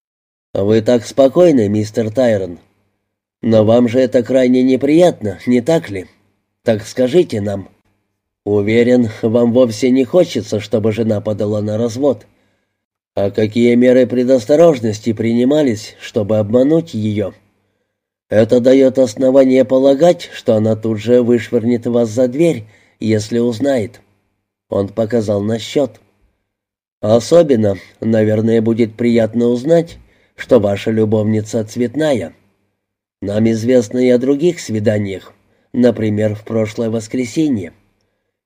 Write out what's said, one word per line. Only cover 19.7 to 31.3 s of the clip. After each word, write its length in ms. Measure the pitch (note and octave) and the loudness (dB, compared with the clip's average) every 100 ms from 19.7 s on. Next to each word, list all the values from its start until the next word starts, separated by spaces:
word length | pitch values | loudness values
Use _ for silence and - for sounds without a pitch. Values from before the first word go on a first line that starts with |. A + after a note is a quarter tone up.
| C3 C3+ C#3 E3+ E3+ - | 2 2 4 2 0 -6
что 220 | - - | -6 -2
она 220 | A2 A2 G#2+ | 0 0 -2
тут 220 | A2+ G#2+ | -4 -4
же 240 | A2 B2 | 0 2
вышвырнет 640 | A#2 A#2+ A2 A#2+ A2+ A#2+ B2 | 2 0 0 -4 -2 -2 -2
вас 240 | A#2+ A#2 | -2 -2
за 180 | G#2+ B2+ | -2 -2
дверь, 360 | C3 E3+ B2+ G#2 _ _ - | 0 -2 -2 -8 _ _ -8
если 400 | A2 G#2+ G#2 A#2 | -2 -2 -2 -2
узнает». 640 | A#2+ A2 C#3 C3 F#2 - _ _ _ _ _ _ - | -2 -2 -2 -2 -4 -12 _ _ _ _ _ _ -8
Он 200 | G2+ G2+ | -6 -4
показал 540 | G#2+ A2 A#2 G#2 G#2 | -4 -2 -2 -2 -2
на 160 | G#2 A2+ | -4 -6
счёт. 420 | - D3+ C3+ - _ _ _ _ _ _ _ _ _ _ | -6 -4 -4 -8 _ _ _ _ _ _ _ _ _ _
«Особенно, 760 | G#2+ A#2 - E3+ D#3+ A#2+ G#2 F#2 - _ | 0 0 4 4 4 2 0 -2 -10 _
наверное, 640 | A2+ A2+ G#2+ G#2+ A2+ A2+ | -2 0 2 0 2 2
будет 320 | A2 A2+ A2 | 2 0 -2
приятно 520 | G#2+ A#2+ A#2 A2 A2+ A#2+ | -2 0 0 0 0 0
узнать, 520 | A#2+ C#3 E3 E3 - _ _ _ - | 0 0 0 0 -10 _ _ _ -14
что 220 | - B2+ | 0 2
ваша 320 | G2+ G2+ - | 2 -2 -2
любовница 760 | A2 A2 A2 G#2+ | -2 0 0 0